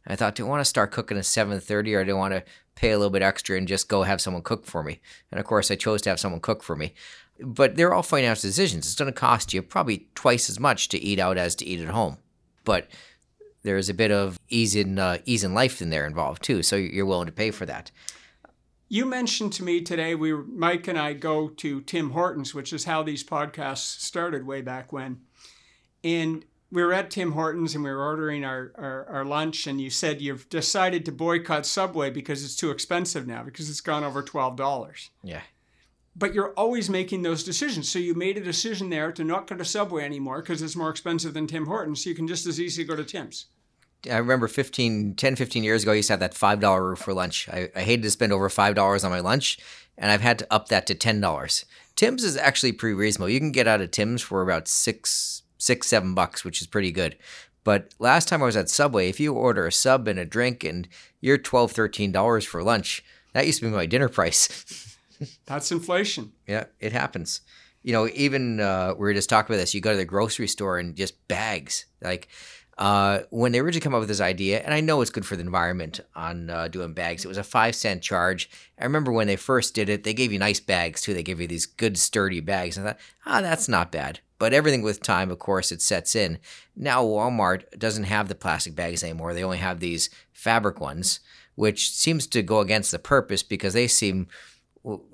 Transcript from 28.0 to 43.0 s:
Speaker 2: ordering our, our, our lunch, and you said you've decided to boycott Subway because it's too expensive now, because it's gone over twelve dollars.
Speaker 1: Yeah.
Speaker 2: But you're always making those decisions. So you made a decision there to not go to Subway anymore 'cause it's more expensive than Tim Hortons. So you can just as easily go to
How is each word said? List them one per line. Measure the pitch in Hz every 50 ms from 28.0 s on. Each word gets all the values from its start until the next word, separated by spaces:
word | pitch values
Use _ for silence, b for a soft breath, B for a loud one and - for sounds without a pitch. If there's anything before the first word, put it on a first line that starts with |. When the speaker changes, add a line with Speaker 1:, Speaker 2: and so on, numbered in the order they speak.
| 139
Speaker 2:
ordering | 151 156 160 156 151 147 143 139
our, | 131 131 131 127 120 -
our, | - 143 135 131 131 135
our | - 175 139 135
lunch, | 139 147 151 156 160 156 - -
and | 147 135 139
you | 135 131
said | - - 185 156 147 139
you've | 143 139 135 127 - -
decided | - 160 143 - - 196 185 185 180 170 156
to | 165
boycott | 135 123 160 170 170 170 170 175 160 147 143
Subway | - - 196 190 180 165 160 143 135
because | 123 143 131 - 147 139 143
it's | 135 -
too | - 175 156
expensive | 139 - - - 175 170 180 175 - 151 127
now, | 123 117 117 120
because | 135 120 - 156 147
it's | 147 -
gone | - 160 151 151 147
over | 143 131 139
twelve | 139 - - 147 131 127 127
dollars. | 127 135 139 143 123 107 - - - - - _ _ -
Speaker 1:
Yeah. | 92 80 76 - - _ _ _ _ _ _ _ _ _ _ _ _ -
Speaker 2:
But | 165 202 196 196
you're | 208 196 196 -
always | 190 214 226 247 240 190 185
making | 190 185 185 190 196 185
those | 175 170 165 151
decisions. | - 185 170 - 294 294 220 160 135
So | - -
you | 180 180 175 170
made | 170 180 190 196
a | 208 185
decision | 180 160 - - 226 214 180 196 185
there | 170 151 156 165 170
to | - 160
not | 160 170 196 185
go | - 190
to | 175 175
Subway | 170 - 208 202 185 175 156 147
anymore | 143 147 139 139 131 131 156
'cause | 165 - 170 147
it's | 160 156 160
more | 175 160 160
expensive | 156 - - 175 170 165 165 160 147
than | 156 156
Tim | 147 156 160 156
Hortons. | 147 196 220 175 156 147 131 -
So | 180
you | 165
can | 160 160
just | 165 175 165 -
as | 175 147 156
easily | 175 175 170 170 160
go | 143 160
to | 151